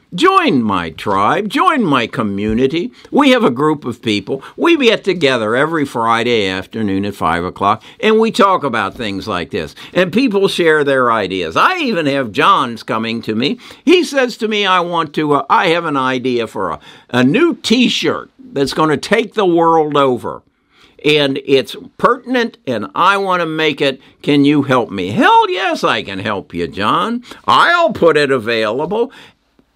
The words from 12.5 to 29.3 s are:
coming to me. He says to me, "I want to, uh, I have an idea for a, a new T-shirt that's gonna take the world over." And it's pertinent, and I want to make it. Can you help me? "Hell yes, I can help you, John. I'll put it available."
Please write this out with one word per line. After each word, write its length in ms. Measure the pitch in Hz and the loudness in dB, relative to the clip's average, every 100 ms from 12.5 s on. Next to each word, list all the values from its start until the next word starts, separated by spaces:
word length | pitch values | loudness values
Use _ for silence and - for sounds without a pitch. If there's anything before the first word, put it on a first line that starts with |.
| 180 123 113 | 2 0 -6
coming 400 | - 113 113 117 | -6 -4 -4 -6
to 100 | 113 | -4
me. 240 | 110 139 240 - - | -2 -2 -4 -12 -4
He 200 | 269 359 | 2 2
says 340 | 285 277 247 - | 2 -2 -2 -2
to 100 | 220 | -4
me, 200 | 208 196 | -2 0
"I 140 | 185 | 0
want 340 | 175 170 156 - | 0 -2 -4 -2
to, 180 | 151 | 0
uh, 120 | 139 - | 0 2
I 200 | 208 190 | 2 2
have 160 | 170 165 | 0 0
an 120 | 139 | -2
idea 480 | 127 131 127 120 110 | -2 -2 -2 -2 -4
for 240 | 110 90 | -6 -6
a, 100 | 76 - - - | -6 -14 -20 -4
a 140 | 123 | 2
new 320 | 127 214 330 - | 4 4 2 0
T-shirt 760 | - 240 240 - - 87 - _ | 0 2 2 0 -2 -4 -8 _
that's 380 | - 139 135 180 | -8 -4 -2 0
gonna 220 | 156 139 | 0 0
take 360 | - 220 214 | 0 0 0
the 140 | 214 185 | 0 2
world 500 | 170 165 165 151 143 | 4 4 4 2 2
over." 460 | 135 117 92 62 _ _ _ _ _ _ | 2 0 -6 -12 _ _ _ _ _ _
And 360 | 147 151 139 139 - | 2 2 2 -2 0
it's 300 | 135 - - - - | 0 0 -10 -18 -2
pertinent, 600 | 208 254 240 254 240 - - | 0 0 -2 -2 -2 -6 -6
and 200 | 110 104 - | -6 -4 0
I 220 | 180 196 | 2 2
want 240 | 190 180 | 0 -2
to 40 | 160 | -2
make 360 | 160 156 147 | 0 -2 0
it. 200 | 143 127 - _ | -2 -2 -12 _
Can 240 | 156 147 143 | 0 2 4
you 180 | 147 | 2
help 280 | 131 127 107 | 2 0 0
me? 180 | 98 90 | -6 -4
"Hell 400 | 151 359 453 415 | 0 4 4 2
yes, 340 | 359 370 311 | -2 -4 -2
I 200 | 160 113 | -2 -2
can 160 | 98 95 | -4 -6
help 340 | 110 98 - | -6 -6 -6
you, 140 | 85 85 | -6 -6
John. 560 | 90 107 160 208 240 - - - | -2 -2 0 -2 -6 -10 -8 2
I'll 460 | - 254 349 330 | 4 4 2 0
put 240 | - 170 151 | 2 2 4
it 140 | 139 | 2
available." 800 | 131 107 113 107 127 160 214 240 - - | 0 -2 -2 -2 -2 -4 -4 -4 -8 -20